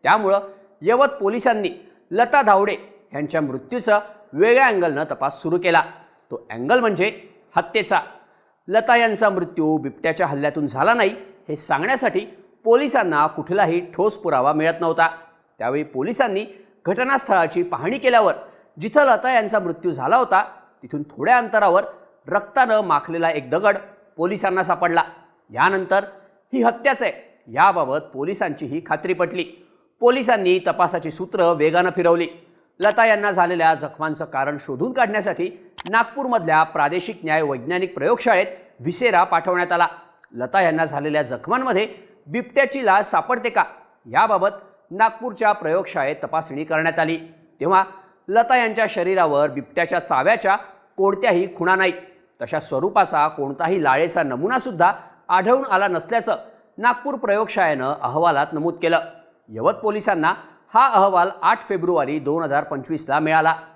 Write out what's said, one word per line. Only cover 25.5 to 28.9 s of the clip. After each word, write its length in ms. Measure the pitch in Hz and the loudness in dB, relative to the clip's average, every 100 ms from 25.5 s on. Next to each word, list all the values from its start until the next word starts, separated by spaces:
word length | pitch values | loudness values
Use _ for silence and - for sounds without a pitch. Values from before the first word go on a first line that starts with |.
यानंतर 540 | 113 170 190 185 190 196 - _ _ _ | 0 0 0 0 -2 -2 -18 _ _ _
ही 100 | 262 | 0
हत्याच 400 | 233 233 277 262 | 0 2 -2 0
आहे, 100 | 220 - - _ - | -4 -6 -18 _ -10
याबाबत 480 | 123 185 175 135 147 151 | 2 2 4 -2 -4 -6
पोलिसांची 520 | 135 151 196 185 143 139 | -8 -6 -4 -4 -6 -8
ही 140 | 147 | -8
खात्री 260 | - | -4